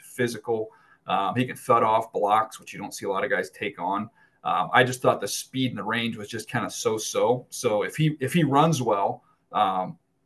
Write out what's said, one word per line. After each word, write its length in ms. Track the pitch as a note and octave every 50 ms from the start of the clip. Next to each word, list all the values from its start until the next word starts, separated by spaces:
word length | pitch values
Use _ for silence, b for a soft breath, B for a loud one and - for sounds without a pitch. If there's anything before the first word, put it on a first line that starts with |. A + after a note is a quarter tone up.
| -
physical. 680 | - - - B2 A#2 A2+ G#2+ - B2 A#2 A2 A2 - b b b b b b b
Um, 280 | - - - G2 F#2+ G2+
he 80 | B2 B2+
can 120 | B2+ -
thud 260 | - - - A#2 A#2 A#2
off 280 | A2 A2 A2+ A2+ - -
blocks, 440 | - G#2 G2+ G#2 A2 G#2+ - - -
which 140 | - - -
you 60 | -
don't 160 | G2+ G2 -
see 100 | - G#2
a 60 | G2
lot 140 | F#2+ F#2+ G2+
of 60 | G2
guys 200 | G2 F#2 F#2 -
take 280 | - - A2 G2+ - F2
on. 300 | F2 F2+ G2 G#2 A2 - - _ _ _ _ _ -
Um, 280 | - F2 E2+ F2 - -
I 100 | B2 C3
just 200 | B2 B2+ - -
thought 180 | B2+ G#2 -
the 80 | G2+ G2+
speed 420 | - - - - - C3 C3 B2
and 80 | - G#2+
the 60 | G2
range 320 | G#2+ A2+ A#2 A#2 A#2 A2
was 120 | G#2+ G#2 -
just 200 | - G#2+ G#2 -
kinda 220 | - B2 G2+ F#2
so-so. 760 | - - - A#2 A2 A2 - - - G2+ G2+ A2+ B2+ C3 - -
So 320 | - - - A#2 G#2+ G#2 F#2+
if 120 | F#2 -
he, 220 | - D#3 D3+ D3+ -
if 120 | C3+ B2+ -
he 120 | F3 D#3+
runs 360 | C3 C3+ C#3+ D#3 E3 D#3 B2
well, 440 | B2 A2 G#2+ G2+ G2 - - - _ _ _ _ _ _ -
um, 460 | F#2+ G#2 F#2+ F#2+ F#2 F#2 F#2 E2 - _ _ _ _ _